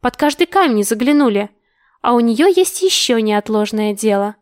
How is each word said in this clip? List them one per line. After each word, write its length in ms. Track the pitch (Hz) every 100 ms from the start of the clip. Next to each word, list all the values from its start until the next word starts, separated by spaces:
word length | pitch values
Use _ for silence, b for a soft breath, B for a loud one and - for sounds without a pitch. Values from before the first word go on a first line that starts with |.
Под 160 | 247 -
каждый 300 | 302 285 349
камень 360 | 392 349 220
заглянули. 680 | 202 220 247 294 269 202 202 _ _ _ _ _
А 120 | -
у 60 | 240
нее 280 | 233 226 339
есть 340 | 359 370 -
еще 360 | 381 - - 233
неотложное 760 | 214 208 208 214 208 214 214
дело. 400 | 202 214 196 202 214